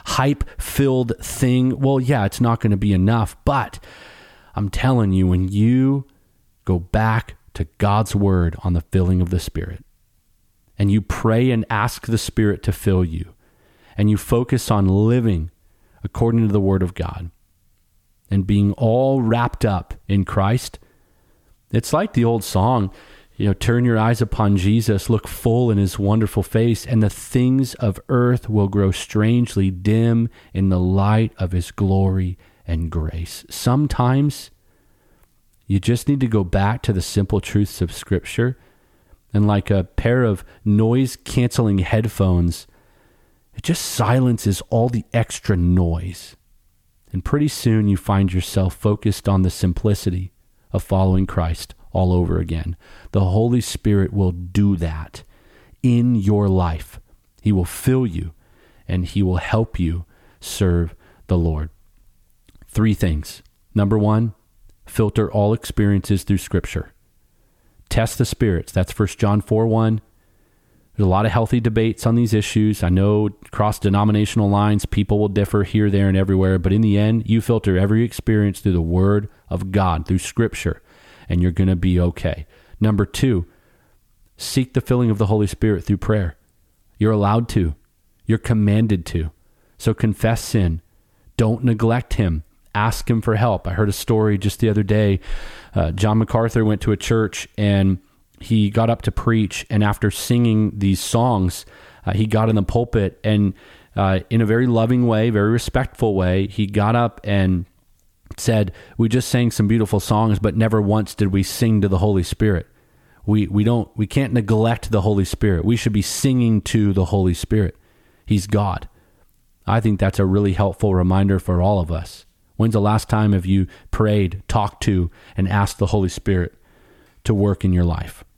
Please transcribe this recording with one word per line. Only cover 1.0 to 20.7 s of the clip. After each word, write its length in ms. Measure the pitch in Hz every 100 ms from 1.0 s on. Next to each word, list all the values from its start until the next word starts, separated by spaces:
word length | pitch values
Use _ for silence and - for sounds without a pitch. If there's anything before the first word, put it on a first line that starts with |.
| 120 -
thing, 580 | - - 131 127 127 131
well, 200 | 135 135
yeah, 240 | 127 139
it's 160 | 98 -
not 220 | 120 117
gonna 160 | 110 98
be 160 | 101
enough. 420 | 95 95 117 110 -
But 360 | - 139 101 - - - - - - - _ -
I'm 140 | 101
telling 420 | - 127 123 104
you, 160 | 95 92
when 220 | 90 92
you 580 | 104 110 127 135 139 131 _ _ _ _ _
go 160 | - 87
back 560 | 87 107 110 113 - - _ -
to 100 | - -
God's 360 | 101 101 107 101
Word 400 | 98 92 82 -
on 80 | 90
the 100 | 87
filling 380 | - 95 90 92
of 100 | 87
the 120 | 90
Spirit, 420 | - - 85 90 - _ _ _ _ _ _ _ _ -
and 140 | 101
you 100 | 104
pray 500 | 101 - 113 113 131
and 140 | 117 107
ask 360 | 107 117 - -
the 120 | 113
Spirit 460 | - - 107 98
to 80 | -
fill 340 | - - 92 87
you, 280 | 80 85 - _ _ _ _ _ -
and 120 | 104
you 80 | 104
focus 520 | - - - 123 -
on 180 | 107 95
living 640 | 98 110 123 113 87 80 - _ _ _ _
according 420 | 101 - 117 117 110
to 60 |
the 60 | 104
Word 240 | 98 95
of 100 | 92
God 380 | - 85 90 85 - _ _ _ _ _ _ _ _ -
and 160 | 101 95
being 260 | 101 101
all 480 | - 117 120 135 135
wrapped 420 | 113 117 123 -
up 300 | 110 92 - - -
in 180 | 101 92
Christ, 540 | - 98 127 -